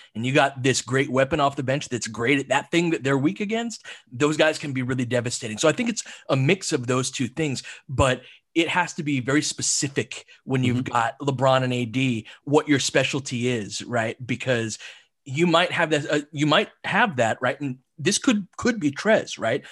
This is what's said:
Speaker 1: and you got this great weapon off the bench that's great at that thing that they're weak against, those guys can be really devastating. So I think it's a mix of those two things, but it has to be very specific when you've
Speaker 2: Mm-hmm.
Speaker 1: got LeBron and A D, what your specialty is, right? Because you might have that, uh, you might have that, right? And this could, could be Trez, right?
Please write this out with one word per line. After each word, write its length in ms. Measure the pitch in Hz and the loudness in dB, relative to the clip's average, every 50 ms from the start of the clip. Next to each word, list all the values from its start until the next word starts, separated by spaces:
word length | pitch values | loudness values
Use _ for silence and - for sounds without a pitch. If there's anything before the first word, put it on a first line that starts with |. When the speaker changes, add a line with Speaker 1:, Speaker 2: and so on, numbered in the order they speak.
| - _ _ | -20 _ _
Speaker 1:
and 120 | 110 117 | -4 -2
you 80 | 131 139 | 2 4
got 280 | 151 135 139 139 131 | 4 4 4 2 0
this 200 | 123 135 120 - | 0 2 2 2
great 280 | - 120 127 135 143 - | -2 0 0 0 0 2
weapon 300 | 123 131 135 135 170 151 | 2 2 2 2 2 2
off 160 | 143 139 139 | 2 0 0
the 80 | - 131 | -2 -2
bench 240 | 127 131 151 - | -2 -2 -2 -2
that's 200 | - 127 110 - | -4 -6 -6 -6
great 320 | 117 107 107 120 127 147 139 | -6 -6 -2 0 2 2 0
at 100 | 135 135 | 0 0
that 200 | 127 - 127 - | 0 -2 0 0
thing 200 | - 170 175 165 | 0 0 2 2
that 120 | 165 - 123 | 0 0 0
they're 140 | 139 139 | 0 0
weak 220 | 135 131 165 196 - | 2 2 0 -2 -2
against, 460 | 208 202 220 226 233 233 - - - - - - _ _ | -4 -4 -4 -4 -4 -6 -10 -12 -16 -18 -20 -20 _ _
those 240 | 127 117 147 147 156 | -2 0 0 0 4
guys 220 | 151 156 156 156 | 4 4 2 2
can 160 | - 165 147 131 | 0 -6 -6 -4
be 80 | 131 | -4
really 240 | 127 123 131 127 127 | -4 -2 -2 -2 -2
devastating. 520 | 120 123 120 117 120 - - 127 110 107 | -2 -2 -2 -2 -2 -6 -6 -8 -8 -4
So 120 | 104 160 156 | 2 2 2
I 20 | |
think 180 | 151 - 240 233 | 2 2 -2 -4
it's 140 | 214 - - - - - - | -4 -6 -10 -12 -18 -18 -4
a 80 | - 143 | -2 0
mix 380 | 135 131 147 196 190 - - 160 | 2 2 2 2 2 0 -2 -4
of 120 | 135 120 | -2 0
those 260 | 123 127 131 127 - | 0 0 0 -2 -4
two 160 | - - 127 | -4 -4 -6
things, 360 | 117 - 160 160 147 123 - - - - - _ | -4 -4 -4 -4 -4 -4 -6 -10 -14 -18 -20 _
but 360 | - 135 120 143 131 131 127 - - - - _ _ _ | -6 0 2 4 4 2 0 -4 -14 -20 -20 _ _ _
it 140 | 165 165 | 0 0
has 260 | 151 - 180 170 - - | 2 2 0 0 0 -4
to 80 | - 151 | -6 -2
be 180 | 147 143 131 | -2 -2 0
very 200 | 117 131 139 151 | 0 2 0 0
specific 840 | 143 - - - 123 - - - 151 139 - 135 110 - - - - - - _ _ | 0 0 -4 -4 -4 -2 -2 -2 -2 -2 -2 -4 -4 -4 -8 -14 -16 -18 -20 _ _
when 220 | - 131 131 - | -2 0 0 2
you've 180 | 123 120 123 - | 2 0 0 -2
Speaker 2:
Mm-hmm. 100 | - 120 | 0 0
Speaker 1:
got 240 | 120 113 117 - - | 0 0 0 -4 -2
LeBron 440 | 139 139 135 120 135 131 131 131 127 | -2 -2 0 2 4 4 4 4 2
and 100 | 127 123 | 0 -2
A 120 | 123 123 | -2 -4
D, 420 | 113 104 131 135 131 117 110 - - - - _ | -2 -2 0 0 0 0 -2 -6 -10 -18 -14 _
what 240 | 139 143 156 - | 2 2 2 4
your 120 | 147 143 131 | 4 2 2
specialty 680 | - - - 143 131 - - 143 139 - 131 117 120 | 2 2 2 2 2 2 -2 -4 -4 -4 -4 -2 -2
is, 360 | 127 123 113 101 92 98 - - | 0 -2 -2 -4 -6 -8 -10 -8
right? 340 | - 120 117 110 113 - - 127 | -4 -2 -2 -2 -2 -6 -8 -6
Because 520 | 113 123 120 - 131 123 117 113 110 104 - - - - - _ _ _ _ _ | -6 -6 -4 0 0 0 0 0 -4 -6 -10 -12 -18 -20 -20 _ _ _ _ _
you 240 | 135 131 156 175 | -8 0 2 2
might 240 | 175 160 165 180 175 | 4 6 4 4 2
have 200 | - 170 170 156 | 2 0 2 2
that, 200 | 156 147 147 - | 2 0 0 0
uh, 80 | 151 151 143 - - | -2 -2 -2 -4 -4
you 120 | 139 151 | 0 2
might 240 | 147 151 196 214 - - _ - | 4 4 4 2 0 -6 _ -6
have 320 | - 156 196 240 214 143 | -2 2 2 2 2 2
that, 260 | 123 113 110 123 - | 2 2 0 2 0
right? 180 | 123 123 - - | 0 -2 -2 -2
And 200 | 147 135 127 - _ _ _ | -4 -6 -6 -8 _ _ _
this 200 | - 135 175 208 | -2 0 0 0
could, 300 | - - 269 233 208 180 - _ | 2 2 2 2 2 -2 -6 _
could 220 | - - - 240 214 | -2 -2 0 0 0
be 120 | 151 143 | -2 -2
Trez, 480 | 139 - - 208 220 170 - - - - | -2 0 2 4 4 4 2 -2 -8 -4
right? 240 | 104 113 123 139 - - | -2 -2 -2 -2 -4 -10